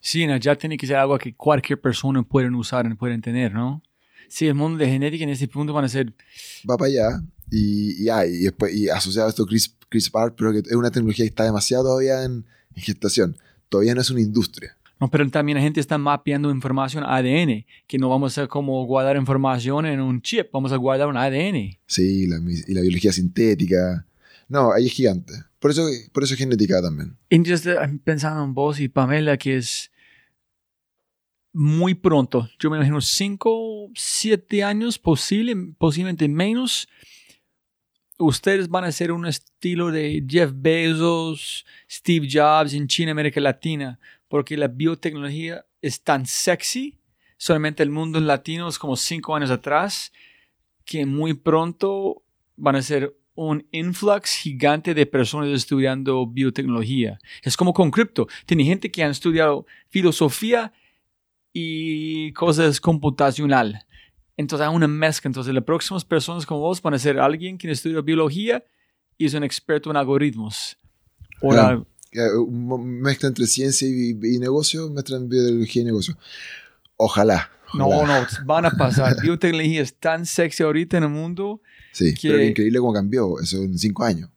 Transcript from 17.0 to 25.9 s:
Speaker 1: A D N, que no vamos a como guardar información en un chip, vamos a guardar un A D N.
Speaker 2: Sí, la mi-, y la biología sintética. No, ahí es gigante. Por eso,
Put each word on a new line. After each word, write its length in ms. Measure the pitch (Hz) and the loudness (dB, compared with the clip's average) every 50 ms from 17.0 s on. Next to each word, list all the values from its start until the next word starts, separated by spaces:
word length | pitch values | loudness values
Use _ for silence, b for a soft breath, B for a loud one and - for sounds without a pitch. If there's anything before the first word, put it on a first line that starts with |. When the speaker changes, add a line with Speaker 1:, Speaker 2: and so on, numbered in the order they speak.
| 147 | -4
Speaker 1:
A 140 | 127 131 131 127 | 0 0 0 2
D 200 | 127 131 160 180 | 2 2 2 2
N, 240 | 156 120 107 107 b b b b | 2 0 -2 -4 b b b b
que 120 | _ - 131 | _ -4 -2
no 100 | 131 131 | 0 2
vamos 300 | 127 135 139 135 - - | 2 2 0 0 -2 -4
a 80 | 143 | -6
como 380 | 123 - 143 143 139 131 131 131 | -4 -4 -4 -4 -2 -2 -4 -2
guardar 300 | 120 131 131 131 135 139 | 0 2 2 2 2 2
información 680 | 143 135 127 135 135 135 135 131 127 117 127 139 147 156 | 2 2 2 2 2 2 2 0 0 -2 -2 -2 0 0
en 140 | 160 147 135 | -2 -2 -2
un 220 | 135 131 127 123 - | 0 0 -2 -2 -4
chip, 240 | - - 233 185 - - | -2 -2 -2 -2 -2 -2
vamos 200 | 139 135 135 139 | -4 -2 0 -2
a 40 | |
guardar 320 | 131 123 135 135 135 143 147 | 0 2 2 2 2 2 0
un 80 | 143 | 0
A 120 | 120 127 139 | 0 0 0
D 180 | 131 135 165 196 | 0 0 0 0
N. 320 | 202 147 101 98 92 _ _ | -2 -2 -4 -6 -10 _ _
Speaker 2:
Sí, 400 | _ - - 92 95 98 95 95 | _ 0 2 2 4 4 2 2
la 120 | 90 85 82 | 0 0 -2
mi-, 220 | 82 87 87 80 - | -2 -4 -4 -4 -4
y 80 | - 95 | -4 -2
la 60 | 95 | 2
biología 320 | 90 92 90 87 92 104 92 | 2 2 2 4 2 2 2
sintética. 960 | 92 90 87 - - 113 113 104 85 95 87 95 90 90 90 90 85 - b b b b b b b b b | 2 0 -2 2 2 2 2 4 2 2 2 2 2 2 2 -2 -4 -6 b b b b b b b b b
No, 240 | 131 143 135 117 98 | 0 2 2 4 4
ahí 140 | 104 123 | 4 2
es 60 | 127 - | 2 0
gigante. 400 | - 131 113 95 90 90 - - 110 151 _ _ _ | 2 2 2 2 0 -6 -10 -16 -16 -18 _ _ _
Por 120 | - 147 | 0 2
eso, 160 | 147 147 165 156 | 2 2 0 0